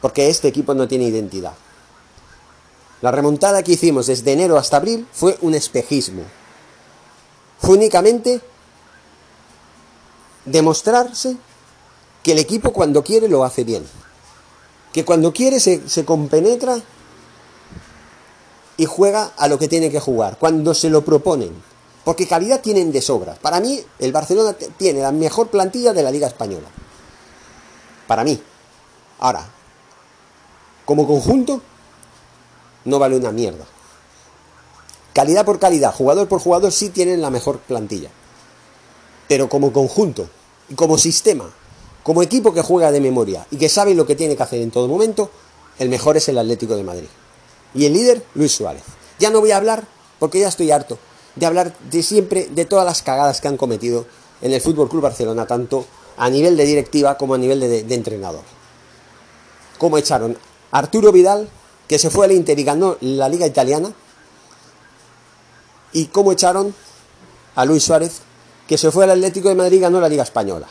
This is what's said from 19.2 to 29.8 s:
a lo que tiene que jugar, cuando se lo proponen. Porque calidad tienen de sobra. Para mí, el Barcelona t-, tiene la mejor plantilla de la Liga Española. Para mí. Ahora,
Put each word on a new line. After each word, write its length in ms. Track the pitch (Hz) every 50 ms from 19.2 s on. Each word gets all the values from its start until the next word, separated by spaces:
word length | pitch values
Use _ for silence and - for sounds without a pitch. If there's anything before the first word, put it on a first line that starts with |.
| 214 - -
a 100 | - 147
lo 100 | 147 147
que 120 | 135 156 143
tiene 200 | 151 165 165 156
que 120 | 139 151
jugar, 360 | - - 127 113 110 98 104 -
cuando 360 | - 160 160 160 151 165 160
se 160 | - - 160
lo 140 | 156 151 147
proponen. 480 | 151 156 143 143 190 165 139 110 87 82 87 - - _ _ _ _ _ _ _
Porque 220 | - 165 165 185
calidad 340 | - 175 165 180 214 269 262
tienen 300 | - 214 214 196 180 165
de 100 | 147 135
sobra. 340 | 123 - 135 107 90 85 82
Para 240 | - - 147 160 175
mí, 200 | 202 247 277 262 - - _ _
el 100 | 127 131
Barcelona 440 | 131 151 151 135 180 208 220 214 196
t-, 140 | - - - 165
tiene 240 | - 190 185 151 135
la 120 | 135 135 139
mejor 360 | 156 160 156 - - 233 226
plantilla 440 | - 202 190 190 185 247 240 240 214
de 100 | 185 147
la 80 | 131
Liga 160 | 131 147 143
Española. 400 | 131 120 - 113 104 95 82 73 - - - - - - - - - - _ - - - - - - - - - - - - - - - - - -
Para 160 | 113 110 117
mí. 180 | 151 147 - - _ _ _ _ _ _ _ _ _ _ _ _ _ _ _
Ahora, 280 | - 127 117 80 78 107 - _ _ _ _ _